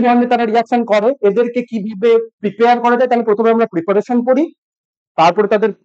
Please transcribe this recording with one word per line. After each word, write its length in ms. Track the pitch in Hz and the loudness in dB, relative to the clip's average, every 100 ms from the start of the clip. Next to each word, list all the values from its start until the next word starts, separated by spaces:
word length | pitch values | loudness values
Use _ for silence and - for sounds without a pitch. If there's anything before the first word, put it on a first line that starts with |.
| 240 | 2
ধরনের 220 | 240 240 | 2 0
তারা 140 | 240 233 | 0 0
reaction 300 | 226 226 240 233 | -2 0 -2 0
করে, 180 | 208 220 277 202 | 0 0 0 0
এদেরকে 320 | 196 240 240 240 | 0 -2 -4 -6
কিভাবে 420 | 226 202 202 233 226 226 _ | -8 -8 -4 0 0 0 _
prepare 340 | 208 196 233 240 | -8 0 0 2
করা 120 | 240 240 | 0 0
যায়। 100 | 254 | 0
তাহলে 180 | 240 220 | 0 0
প্রথমে 200 | 208 226 226 | 0 0 0
আমরা 120 | 226 | 0
preparation 440 | 165 170 196 - 240 240 | -4 -2 -2 -2 -2 0
পড়ি, 160 | 262 330 - _ _ _ _ _ - | 0 -2 -6 _ _ _ _ _ 0
তারপরে 280 | 165 180 208 | 2 2 0
তাদের 160 | 214 214 185 | 0 -2 -4